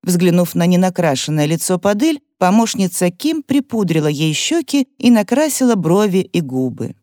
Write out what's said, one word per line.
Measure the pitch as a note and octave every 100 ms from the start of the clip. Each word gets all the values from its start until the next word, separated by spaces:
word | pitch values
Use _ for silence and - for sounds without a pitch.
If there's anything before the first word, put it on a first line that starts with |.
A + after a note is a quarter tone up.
Взглянув | - F3 F3+ F3 E3+
на | E3+ E3+
ненакрашенное | F3+ F#3 F3+ E3+ C3 - D3+ D3
лицо | E3 - F3+
Падыль, | G3+ G#3 D#4 D4+ _ _
помощница | F#3 G#3+ A3+ - F#3+ - F3+
Ким | F3 D4+ D#4+
припудрила | - C#4 C4+ A3+ F#3 D#3+ D3+
ей | D3+ D#3+
щёки | D3+ - E4+ D4 C#4+ C4 _
и | A#3+
накрасила | A#3 G3 B3+ D#4 - B3+ A3
брови | D#3 F#3+ G#3+ F#3
и | F3+ -
губы. | C#3+ C3 C3 A2+ A#2+ -